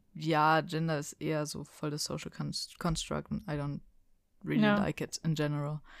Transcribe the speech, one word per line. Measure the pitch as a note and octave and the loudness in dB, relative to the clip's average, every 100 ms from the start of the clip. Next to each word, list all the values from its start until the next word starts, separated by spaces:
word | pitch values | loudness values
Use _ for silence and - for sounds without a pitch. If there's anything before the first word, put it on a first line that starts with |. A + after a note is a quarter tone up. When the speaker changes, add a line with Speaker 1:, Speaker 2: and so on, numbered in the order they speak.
| - | -16
Speaker 1:
ja, | D#3+ D#3 D3+ D#3 D#3+ | -6 0 4 6 6
Gender | D#3 D#3+ E3 D3+ | 4 -2 0 0
ist | D3 | -2
eher | - D3+ D#3 D3+ | -6 -2 0 -2
so | - D#3 | -6 -10
voll | - D3+ | -6 -6
das | D3 - | -4 -4
Social | D3 - | -6 -8
Const-, | - D3 - - - | -8 -6 -6 -8 -4
Construct | E3+ D#3+ - D3+ - | -2 -2 -2 -4 -4
und | - - | -6 -4
I | |
don't | D3 C#3+ C#3+ - _ _ _ _ _ E3 | -4 -4 -6 -10 _ _ _ _ _ 0
really | D3+ | 4
Speaker 2:
Ja. | G#3+ G#3 | 6 6
Speaker 1:
like | F#3+ - | 2 -2
it | C#3 - | -6 -4
in | D#3+ D#3 | -2 0
general. | D3 D3 D3 D3+ - - | 0 0 -2 -4 -8 -18